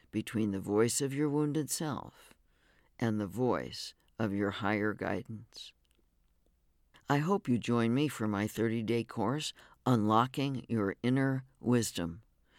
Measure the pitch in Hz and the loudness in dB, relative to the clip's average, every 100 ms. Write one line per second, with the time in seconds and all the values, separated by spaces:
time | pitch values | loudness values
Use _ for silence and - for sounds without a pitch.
0 | _ 104 - 107 107 98 101 104 117 - | _ -6 -4 -2 -2 -2 0 2 4 2
1 | 139 139 151 147 151 147 135 - 156 117 | -2 0 0 2 0 0 -2 -4 -4 -6
2 | - - - - _ _ _ _ _ - | -8 -18 -20 -20 _ _ _ _ _ -4
3 | 113 107 101 98 123 85 62 - - - | -2 0 -2 0 0 0 -2 -10 -12 -16
4 | _ - 110 101 101 - 98 107 107 101 | _ -4 -2 0 -2 -2 -2 0 0 -2
5 | 98 98 - 107 113 - - - _ _ | -4 -4 -6 -12 -14 -18 -18 -20 _ _
6 | _ _ _ _ _ _ _ _ _ - | _ _ _ _ _ _ _ _ _ -8
7 | - 143 156 202 - 120 - 120 117 127 | 2 2 2 0 0 0 2 2 2 2
8 | 151 - 110 101 104 - 113 117 107 117 | 0 0 -2 0 -2 0 0 0 0 0
9 | 113 - 104 147 151 - - - - 120 | -2 -2 -2 -2 -4 -10 -20 -4 2 4
10 | 104 110 127 147 139 131 - 113 98 - | 6 4 4 0 -4 -4 -2 0 0 0
11 | 120 131 135 131 131 _ - 123 110 - | 0 2 2 0 -6 _ 2 2 2 -4
12 | 85 90 - _ _ | -6 -8 -16 _ _